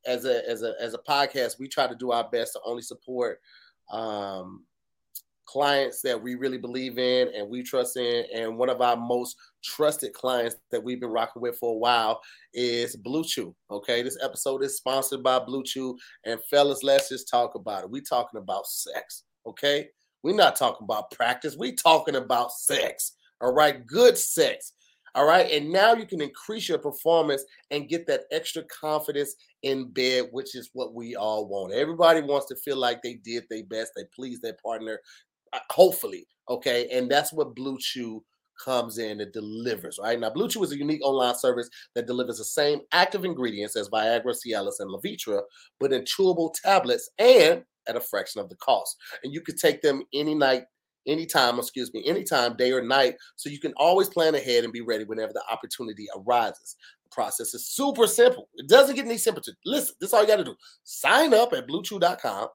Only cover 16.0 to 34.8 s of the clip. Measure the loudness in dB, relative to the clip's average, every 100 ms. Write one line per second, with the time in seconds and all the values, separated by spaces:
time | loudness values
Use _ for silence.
16 | -16 -14 -8 -8 0 4 4 2 4 4
17 | 2 -8 -2 0 0 -4 -8 -8 -8 -10
18 | -4 -2 -2 -8 -8 -8 -6 -8 -8 -10
19 | -12 -20 _ _ -18 -4 0 0 -4 _
20 | _ _ -2 6 4 6 0 -2 -6 -6
21 | -6 -4 -2 -2 -6 -6 -8 2 6 6
22 | 6 -2 2 0 0 -2 -2 0 -2 -4
23 | -8 _ _ _ 0 6 4 4 -4 6
24 | 8 8 0 2 2 0 -12 _ _ _
25 | -8 2 6 8 6 2 0 4 6 4
26 | 0 -6 -6 -8 -12 -8 -4 -2 -4 -4
27 | 2 4 4 -2 -4 _ _ -6 -4 -6
28 | -2 -4 -2 -6 -6 -10 -12 -10 -4 -4
29 | -2 -4 -4 -8 _ _ -4 -4 -4 -2
30 | 0 2 -2 -6 -10 -14 -14 -10 -10 -10
31 | -12 -4 -2 -2 -4 -6 -4 -2 -2 4
32 | 4 4 2 -2 -2 -10 -6 -2 -2 -2
33 | -8 -12 -8 -8 -8 -12 -8 -8 -8 -10
34 | -16 -14 -12 -10 -10 -10 -8 -8